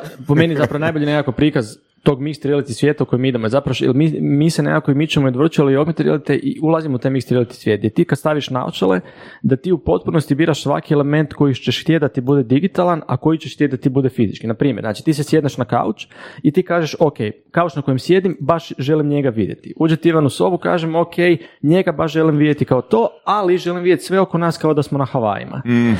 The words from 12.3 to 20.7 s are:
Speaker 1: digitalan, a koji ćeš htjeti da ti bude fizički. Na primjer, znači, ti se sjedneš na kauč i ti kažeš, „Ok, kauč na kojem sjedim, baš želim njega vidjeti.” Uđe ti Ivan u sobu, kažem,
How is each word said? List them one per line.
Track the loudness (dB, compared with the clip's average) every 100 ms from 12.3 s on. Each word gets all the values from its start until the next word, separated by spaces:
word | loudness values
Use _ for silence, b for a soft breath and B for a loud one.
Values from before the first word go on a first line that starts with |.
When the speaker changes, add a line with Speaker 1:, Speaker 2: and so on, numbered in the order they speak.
| 0 2
Speaker 1:
digitalan, | 0 0 0 0 -2 -4
a | -2
koji | 0 -2
ćeš | -6 -4
htjeti | -2
da | 0
ti | -2
bude | 0 0
fizički. | 0 -2 -2 -8
Na |
primjer, | -2 -2 -2
znači, | -6 -4
ti | -2
se | -2
sjedneš | 0 0 0 -4
na | -2
kauč | 0 -2 -4 -12 B B B
i | 0
ti | 0
kažeš, | 0 -2 -2 0
„Ok, | 0 0 -6 -8 _
kauč | -2 0 -2
na |
kojem | -2 -2
sjedim, | 2 2 2 -2
baš | -2 -2 -4 -6
želim | 0 0 2
njega | 0 0
vidjeti.” | 0 -2 -6 -16 0
Uđe | 2 4
ti | 2
Ivan | 4 2
u |
sobu, | 2 0 0
kažem, | 0